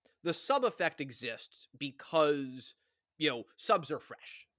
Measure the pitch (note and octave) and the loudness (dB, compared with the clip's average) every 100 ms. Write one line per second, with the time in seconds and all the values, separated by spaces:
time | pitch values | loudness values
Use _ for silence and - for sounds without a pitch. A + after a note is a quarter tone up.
0 | _ _ E3+ D#3+ - C#4 A#3+ - E3 - | _ _ -4 -2 0 2 2 2 -2 -2
1 | C#3 A#2 B2 A2+ - - - - C#3+ - | -8 -8 -8 -8 -12 -20 -20 -10 -10 -10
2 | - D#3+ D3+ C#3+ C3+ B2+ - - _ _ | 0 4 4 4 -2 -10 -16 -20 _ _
3 | _ - D3+ A#2+ - - - G3+ C#3 D3+ | _ -2 0 0 -6 -6 2 2 2 -8
4 | - A#2 - - - | -8 -18 -18 -20 -20